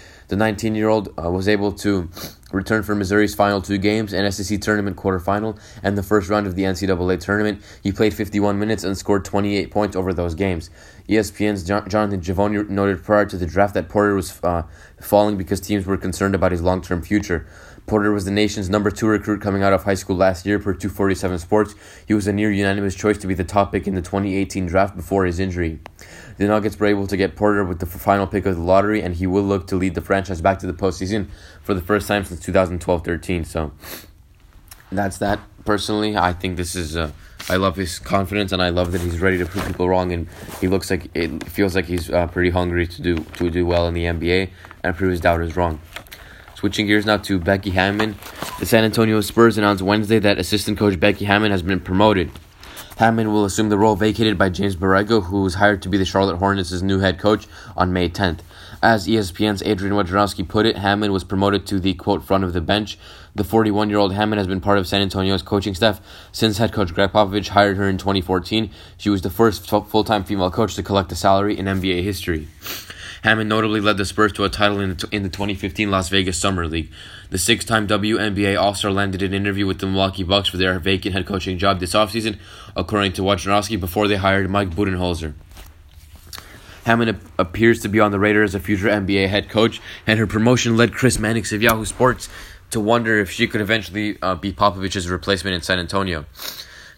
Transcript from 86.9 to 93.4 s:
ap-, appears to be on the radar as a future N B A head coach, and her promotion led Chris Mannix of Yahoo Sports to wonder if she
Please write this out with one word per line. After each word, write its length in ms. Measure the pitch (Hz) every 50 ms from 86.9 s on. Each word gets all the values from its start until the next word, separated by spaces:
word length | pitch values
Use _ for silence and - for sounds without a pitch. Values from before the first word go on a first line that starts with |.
| 117 117 117 113
ap-, 120 | 101 92 - - - -
appears 420 | 92 85 85 101 113 117 117 117
to 60 | - 104
be 120 | 98 110
on 100 | 107 104
the 80 | 101 98
radar 240 | 101 104 107 107
as 140 | 107 101 90
a 40 | 98
future 280 | 95 104 104 95 95 110
N 180 | 104 104 98
B 120 | 92 98 98
A 100 | 95 95
head 200 | 101 104 - -
coach, 320 | - 107 110 113 - - - - - - -
and 140 | - 110 110
her 80 | 110
promotion 500 | 92 101 110 110 123 127 117 - 117 113
led 160 | 113 117 104
Chris 280 | - - - 123 - 107
Mannix 320 | 107 107 113 113 101 -
of 100 | 107 101
Yahoo 220 | 113 120 113 110 107
Sports 440 | 95 - - 120 127 113 - - - - - - - - - - -
to 100 | - 113
wonder 400 | 104 107 117 120 117 113 110 104
if 100 | 101 90
she 160 | - -